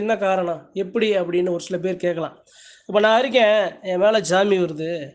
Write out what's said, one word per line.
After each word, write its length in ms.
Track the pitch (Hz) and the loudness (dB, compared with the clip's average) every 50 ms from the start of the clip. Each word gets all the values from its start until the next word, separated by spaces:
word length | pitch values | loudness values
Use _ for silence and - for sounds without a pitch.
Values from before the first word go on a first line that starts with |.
| 208 | 0
என்ன 100 | 220 220 | 0 -2
காரணம்? 440 | 190 202 190 190 190 175 175 165 156 - _ - | 0 0 0 0 0 -2 -4 -6 -8 -10 _ -8
எப்படி?" 340 | 190 185 185 - 233 214 214 202 | -8 -8 -4 -2 -2 0 2 2
அப்படின்னு 320 | 185 175 170 170 180 180 185 | 0 0 0 -2 -2 0 0
ஒரு 100 | 170 170 | -2 -4
சில 180 | - - 185 | -6 -6 -8
பேர் 180 | 170 170 185 180 | -4 -4 -4 -4
கேட்கலாம். 420 | 180 180 175 165 165 151 139 - - _ _ _ - - - - _ _ | -2 -2 -4 -2 -2 -6 -8 -10 -16 _ _ _ -20 -20 -20 -20 _ _
இப்ப 140 | - 190 208 | -2 0 2
நான் 200 | 208 220 220 240 | 4 4 4 4
இருக்கேன், 440 | 262 269 240 247 220 208 214 214 190 160 - - | 2 2 2 4 4 4 4 2 2 -2 -6 -8
என் 180 | - 185 180 180 | -6 -4 0 2
மேல 220 | 196 214 220 214 170 | 2 4 2 2 0
சாமி 340 | 156 180 190 202 208 196 185 | 2 2 2 4 2 2 2
வருது, 320 | 175 160 156 151 160 165 170 156 139 139 | 0 -2 -4 -6 -6 -6 -6 -8 -10 -12